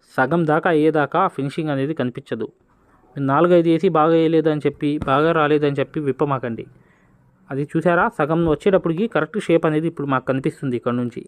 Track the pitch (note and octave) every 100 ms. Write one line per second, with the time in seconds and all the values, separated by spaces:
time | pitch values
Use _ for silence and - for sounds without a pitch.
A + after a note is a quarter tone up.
0 | _ - C3 E3+ D#3 D#3 F#3 D#3 D#3 D3+
1 | C#3+ E3 F#3+ - C#3 - D#3 C3+ C#3 D#3+
2 | B2 A#2+ - A#2 A2 _ _ _ _ _
3 | _ - C3+ C#3+ F3 F3 E3+ D#3+ F#3+ D#3+
4 | D#3 E3 D#3+ D#3+ D#3 D3+ C#3+ C#3 D3 D3+
5 | C#3 C3+ D#3+ E3 D3 D3+ D3 C#3+ C3 D#3
6 | C#3+ B2+ D3 C3 B2 A2+ - _ _ _
7 | _ _ _ _ _ C3+ C#3+ E3 E3 F3
8 | A3 - D3 E3 E3 D3 G#3 F#3+ E3+ E3
9 | A3+ D#3 D3+ G#3+ - E3 E3 D#3 E3 D#3
10 | C#3+ C3 B2+ C3 D3 - C#3 A#2+ B2 B2
11 | A#2+ -